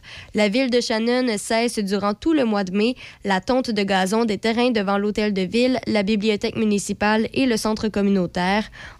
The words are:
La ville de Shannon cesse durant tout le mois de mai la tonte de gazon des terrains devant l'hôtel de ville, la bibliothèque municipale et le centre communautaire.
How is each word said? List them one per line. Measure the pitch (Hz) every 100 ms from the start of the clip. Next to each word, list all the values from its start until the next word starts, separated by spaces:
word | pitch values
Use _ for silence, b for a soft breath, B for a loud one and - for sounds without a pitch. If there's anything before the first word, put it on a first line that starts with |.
| B B B 214
La | 208
ville | 226 269
de | 240
Shannon | 240 220 226 247 254 208
cesse | - 226 240 233
durant | 196 202 202
tout | 202 330
le | 311 233
mois | 202
de | 185 196
mai | 226 254 B B 202
la | 190
tonte | 190 254 254
de | 208
gazon | 196 190 185 220 233
des | 196
terrains | 220 226 247
devant | 226 190 202
l'hôtel | 208 208 214
de | 196
ville, | 185 226 254 254 -
la | 214
bibliothèque | 196 220 214 208 226 -
municipale | 214 202 - 202 208 220 226
et | - 262
le | 220
centre | 214 214 220
communautaire. | 208 202 196 175 185 180 208 214 B B